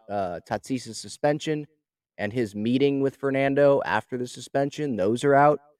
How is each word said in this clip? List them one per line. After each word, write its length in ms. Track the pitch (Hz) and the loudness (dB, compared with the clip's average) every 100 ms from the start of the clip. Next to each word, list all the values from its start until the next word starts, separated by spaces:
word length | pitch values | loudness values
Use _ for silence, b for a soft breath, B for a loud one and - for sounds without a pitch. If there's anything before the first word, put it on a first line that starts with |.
| 107 | -6
uh, 300 | 101 90 85 - | -6 -4 -8 -6
Tatis's 520 | 107 - 127 113 110 | -8 -4 -8 -8 -14
suspension 680 | 104 - 147 151 - 151 147 _ _ _ _ - | -14 -4 -2 -2 -4 -6 -8 _ _ _ _ -8
and 140 | 104 | -4
his 220 | 123 110 | -2 -4
meeting 460 | 104 110 131 143 139 | -2 0 2 2 2
with 160 | 135 - | -2 -2
Fernando 640 | 139 135 135 139 143 139 - | -2 0 0 4 4 4 2
after 320 | 101 - 123 | -2 -2 -8
the 80 | 127 | -8
suspension. 720 | 131 - 139 143 - 147 107 | -12 -6 -2 -2 -4 -4 0
Those 280 | 101 120 | 0 2
are 120 | 143 139 | 4 6
out. 240 | 147 147 _ | 6 4 _